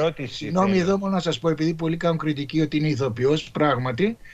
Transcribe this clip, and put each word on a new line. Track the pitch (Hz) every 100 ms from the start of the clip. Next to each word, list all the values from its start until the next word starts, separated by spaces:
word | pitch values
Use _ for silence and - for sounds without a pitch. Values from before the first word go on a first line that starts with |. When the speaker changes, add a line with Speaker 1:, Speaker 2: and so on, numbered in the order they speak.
Speaker 1:
ερώτηση | 156 - 127
Speaker 2:
Συγγνώμη, | - - 180 196
Speaker 1:
θέλω. | 190
Speaker 2:
εδώ | 175 196
μόνο | 196
να | 190
σας | 170 151
πω, | 165
επειδή | 151 160
πολλοί | 160 165 165
κάνουν | 170 160
κριτική | 156 143 139 156
ότι | 151 151
είναι | 156
ηθοποιός, | 123 135 113 131 156 -
πράγματι, | 147 147 123 127 117 202 233 -